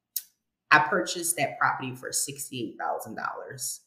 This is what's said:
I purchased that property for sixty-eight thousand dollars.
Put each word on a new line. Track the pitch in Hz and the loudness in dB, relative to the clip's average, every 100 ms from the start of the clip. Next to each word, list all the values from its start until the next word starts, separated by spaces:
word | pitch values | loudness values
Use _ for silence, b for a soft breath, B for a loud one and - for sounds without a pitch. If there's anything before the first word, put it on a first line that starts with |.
| _ - - _ _ _ _ | _ -10 -10 _ _ _ _
I | 156 | 6
purchased | 165 190 175 180 170 - | 8 2 0 -2 0 2
that | 135 - | 0 2
property | 135 135 131 127 | 2 2 -4 -6
for | - | -4
sixty-eight | - - 139 - 127 104 - | -2 -2 -4 -8 -6 -6 -4
thousand | 80 78 113 107 | -4 -4 -6 -6
dollars. | - - 90 131 - - | -6 -6 -10 -8 -6 -8